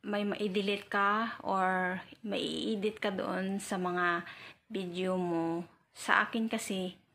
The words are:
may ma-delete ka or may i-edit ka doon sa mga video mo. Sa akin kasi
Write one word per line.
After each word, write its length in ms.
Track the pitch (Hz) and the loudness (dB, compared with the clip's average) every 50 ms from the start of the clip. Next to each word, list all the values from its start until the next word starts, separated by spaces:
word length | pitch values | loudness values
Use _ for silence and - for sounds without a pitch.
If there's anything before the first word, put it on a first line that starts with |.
| - 202 | -4 -2
may 160 | 202 208 208 | -2 0 0
ma-delete 640 | 202 196 - 208 214 180 208 196 196 202 202 - - | 0 0 0 -2 0 0 0 2 2 0 0 -2 -2
ka 480 | - 202 202 202 208 214 226 226 - - - | 2 4 4 4 4 2 0 -2 -4 -6 -2
or 560 | - 190 190 185 185 185 185 185 180 185 180 - - - - - | 0 2 4 4 4 4 2 2 0 0 -2 -6 -12 -18 -12 -6
may 160 | 214 196 175 | -4 -2 -2
i-edit 640 | 165 160 160 160 147 - 220 202 190 214 214 - - | -2 -2 -2 -2 -2 -2 -2 0 0 -2 -2 0 -2
ka 80 | 208 | -2
doon 480 | 196 185 - - 185 185 190 190 196 202 | -2 0 -2 -2 -2 -2 0 -2 -2 -4
sa 160 | 202 - 208 | -2 -2 -2
mga 480 | 190 180 180 175 180 180 175 170 170 175 - - - - - - _ _ _ 220 | -2 0 0 0 2 2 2 2 0 -2 -8 -14 -16 -16 -18 -20 _ _ _ -6
video 460 | 190 190 175 170 180 185 185 185 185 | -6 -4 -4 -4 -2 0 0 0 0
mo. 460 | 180 175 170 165 165 165 165 170 175 - - _ _ _ _ | 0 0 0 0 0 0 -2 -4 -4 -8 -14 _ _ _ _
Sa 320 | - - - - - 208 | -10 2 4 6 6 6
akin 240 | 208 - 233 226 226 | 4 0 -2 0 0
kasi 480 | - 220 - - 202 190 185 180 180 - _ _ _ | -2 -4 -2 -4 -4 -2 -4 -4 -6 -10 _ _ _